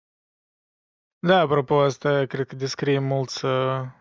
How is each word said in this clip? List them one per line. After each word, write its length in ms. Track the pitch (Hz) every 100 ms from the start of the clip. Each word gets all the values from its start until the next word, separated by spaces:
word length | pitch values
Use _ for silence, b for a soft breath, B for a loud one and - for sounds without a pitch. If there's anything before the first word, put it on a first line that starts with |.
| _ _ _ _ _ _ _ _ _ _ _ _
Da, 220 | 175 185
apropo, 400 | 151 147 127 147
asta 440 | 143 127 147 143 135
cred 200 | 135 131
că 80 |
descrie 440 | 135 135 - 143 139
mult 300 | 135 135 127
să... 520 | - 135 131 131 131 131 -